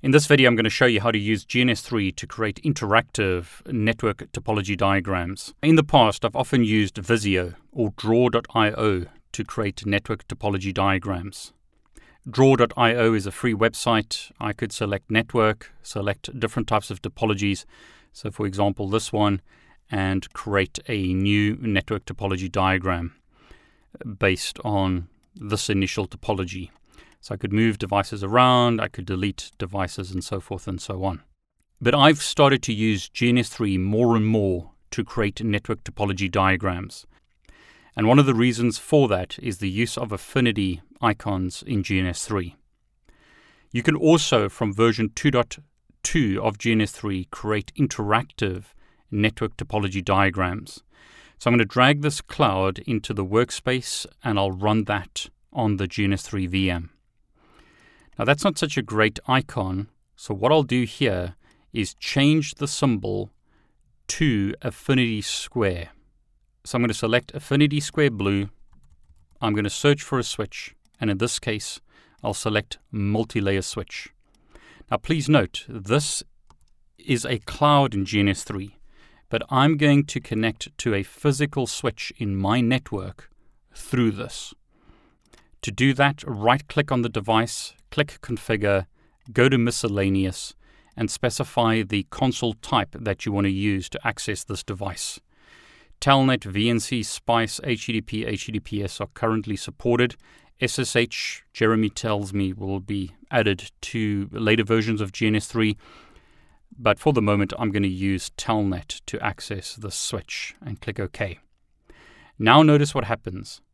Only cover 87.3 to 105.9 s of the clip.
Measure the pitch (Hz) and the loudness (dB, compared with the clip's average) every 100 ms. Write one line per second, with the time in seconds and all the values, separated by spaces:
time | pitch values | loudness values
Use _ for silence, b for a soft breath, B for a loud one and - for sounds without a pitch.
87.3 | 110 - - - _ _ - 147 - - | 2 2 -6 -12 _ _ -4 -4 -4 -8
88.3 | 120 - 110 104 98 92 _ _ _ - | -8 -2 0 2 0 -2 _ _ _ -6
89.3 | 113 127 131 117 113 117 101 98 98 95 | 2 4 4 2 0 -2 0 0 2 0
90.3 | 92 - - b b b - 110 - 123 | -4 -12 -16 b b b -8 -6 -4 -4
91.3 | - 135 - 113 110 98 104 92 - 131 | -4 -4 0 2 2 0 -4 -4 -2 -2
92.3 | 117 120 98 - 123 101 - 110 98 - | 0 -4 -6 -4 -2 -2 -6 -6 -4 -4
93.3 | 101 101 95 104 98 92 - 117 104 - | 0 0 0 0 -2 -4 -8 -8 -6 -6
94.3 | 101 - 95 - 95 98 87 - - _ | -8 -8 -10 -8 -8 -8 -8 -10 -12 _
95.3 | b b b b b b b - 139 131 | b b b b b b b 4 4 4
96.3 | 127 104 98 113 117 - 123 104 - - | 2 -2 0 2 2 -2 -4 -6 -8 0
97.3 | 117 110 - 143 113 - 113 110 110 113 | 0 0 -4 -4 -4 -2 -6 -4 -6 -4
98.3 | 107 - 107 - 101 98 - 101 - 113 | -6 -6 -8 -6 -6 -6 -8 -10 -2 0
99.3 | 110 107 104 - - 123 120 123 - b | 0 -2 -8 -8 -6 0 2 2 -2 b
100.3 | b b b 127 - 123 120 117 - - | b b b -4 -2 0 0 0 -2 -8
101.3 | - _ - 110 110 107 - 117 104 98 | -10 _ 0 2 4 2 -2 -4 -2 -2
102.3 | 101 95 95 98 98 98 101 90 - - | -2 -2 -4 -6 -6 -4 -6 -6 -12 -4
103.3 | 127 107 95 - _ - 117 107 101 98 | 0 2 0 -6 _ -8 -4 -2 -2 -4
104.3 | 104 110 107 104 113 110 107 101 - 110 | -2 2 4 4 2 2 -2 -4 -2 0
105.3 | 107 - 113 110 104 b | 0 -2 0 0 -2 b